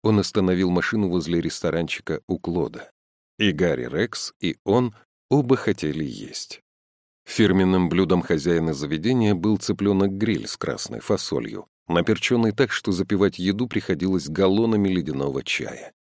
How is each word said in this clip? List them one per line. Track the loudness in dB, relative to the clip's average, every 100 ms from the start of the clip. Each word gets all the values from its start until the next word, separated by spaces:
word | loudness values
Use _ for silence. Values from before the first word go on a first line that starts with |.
Он | 4 2
остановил | 2 0 2 2 2
машину | 2 0 0 0
возле | 0 0 0
ресторанчика | 0 -2 -2 -2 -4 -6 -6 -8 -4
у | -6
Клода. | -2 -2 -4 -6 -20 _ _ _ _ -2
И | 0
Гарри | 2 0 0 -2
Рекс, | -2 -2 -4 -8 _
и | -6 -4
он | 0 2 0 -6 _ _ _
оба | 0 4
хотели | 2 2 0 -2 -4
есть. | -6 -8 -10 -10 -10 -14 _ _ _ _ _ _ -8
Фирменным | 2 4 6 4 4 2
блюдом | 2 2 2
хозяина | 2 0 2 2 0
заведения | -2 -4 -2 0 2 2
был | 2 2 0
цыплёнок-гриль | 0 0 2 2 2 0 -2 -2 -4
с | -6
красной | -6 -6 -8 -8
фасолью, | -4 -2 -2 -4 -6 -12 -16 _ -2
наперчённой | 0 2 0 2 2 2
так, | 2 0
что | 0 -2
запивать | -2 0 2 2 2
еду | -2 0 -2
приходилось | -4 -2 -2 0 0 -2
галлонами | 2 4 4 2 2 2
ледяного | 0 -2 -4 -2 -4
чая. | -4 -6 -6 -10 -16 _